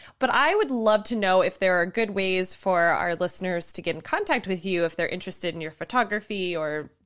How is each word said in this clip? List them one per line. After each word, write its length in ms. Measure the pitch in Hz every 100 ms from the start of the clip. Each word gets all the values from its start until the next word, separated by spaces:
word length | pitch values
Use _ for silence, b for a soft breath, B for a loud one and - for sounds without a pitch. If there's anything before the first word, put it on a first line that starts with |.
| B _
But 100 | 254
I 240 | 240 294
would 160 | 415 294
love 340 | 247 220 214 208
to 100 | 233
know 260 | 190 185
if 160 | 170 -
there 180 | 190 180
are 100 | 175
good 240 | 226 220
ways 420 | 196 190 185 185
for 260 | - 196 180
our 340 | 170 151 175 170
listeners 580 | 180 - 185 175 -
to 80 | -
get 140 | 175 156
in 60 |
contact 460 | - 330 403 269 190
with 160 | 185 190
you 180 | 175 165
if 100 | -
they're 120 | 165
interested 480 | 180 185 - 175 165
in 60 |
your 100 | 156
photography 840 | - 170 247 214 208 - 202 180 165
or 360 | 156 151 147 _